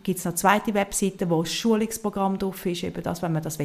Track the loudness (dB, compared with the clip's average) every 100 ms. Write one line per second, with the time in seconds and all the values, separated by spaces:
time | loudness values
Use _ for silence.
0 | -4 -2 -2 2 4 4 2 0 0 0
1 | 0 0 2 2 2 0 2 2 2 -2
2 | -4 0 0 0 -2 -2 -4 -4 -4 -4
3 | -4 -4 0 -2 -2 -4